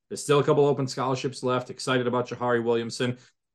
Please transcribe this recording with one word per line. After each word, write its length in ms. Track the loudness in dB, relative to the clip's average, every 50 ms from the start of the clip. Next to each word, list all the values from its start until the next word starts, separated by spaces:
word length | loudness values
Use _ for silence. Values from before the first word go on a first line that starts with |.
| _ -12
there's 140 | -10 -6 0
still 160 | 2 4 4
a 60 | 4
couple 220 | 4 4 4 4
open 200 | 4 2 0 -2
scholarships 560 | -4 -4 -4 -2 -2 -2 -2 -2 -6 -6 -4 -2
left. 280 | 0 0 0 -2 -6
Excited 360 | -10 -8 -4 0 0 0 0
about 220 | 0 0 0 -2 -4
Jahari 340 | -4 -4 0 0 2 2 2
Williamson. 560 | 2 0 0 0 -2 -4 -2 -2 -2 -2 -6 -10 _ _ _ _ _ _